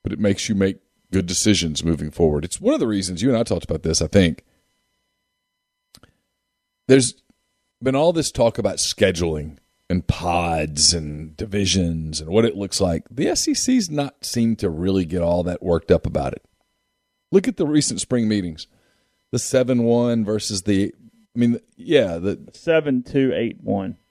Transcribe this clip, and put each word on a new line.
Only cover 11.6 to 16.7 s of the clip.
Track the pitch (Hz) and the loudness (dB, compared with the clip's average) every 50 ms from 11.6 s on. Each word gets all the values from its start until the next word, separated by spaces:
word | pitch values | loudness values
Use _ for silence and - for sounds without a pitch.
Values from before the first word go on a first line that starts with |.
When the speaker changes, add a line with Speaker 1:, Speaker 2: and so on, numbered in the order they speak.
| 101 92 92 95 87 85 82 80 80 80 78 80 | 0 2 2 2 2 0 -2 -4 -6 -6 -8 -8
Speaker 1:
and | 80 80 | -6 0
what | 90 110 117 | 2 4 4
it | 117 - | 2 0
looks | 98 101 92 - - | -4 -6 -6 0 0
like. | 95 90 85 - - - | 0 0 0 -2 -4 -8
The | 113 120 170 | -6 -2 -2
S | - 339 - - | 0 0 0 0
E | 320 285 | 0 0
C's | - - - 254 254 196 165 | 0 2 2 2 2 2 0
not | 151 147 143 135 _ _ - | -2 -4 -4 -4 _ _ -12
seemed | - - 120 117 113 113 | -4 0 2 2 2 2
to | - 107 90 | 0 -2 -2
really | 80 78 87 95 95 95 92 | -2 0 0 2 2 2 2
get | 78 87 90 | 0 -2 0
all | 85 85 87 90 85 | 0 2 2 0 0
that | 90 87 - | -2 -4 -4
worked | - 90 85 82 - - | 0 0 0 0 2 0
up | 90 82 - | -2 -2 -2
about | - - 73 71 - - | -4 -4 -4 -4 -4 -8
it. | - _ _ _ _ _ _ | -10 _ _ _ _ _ _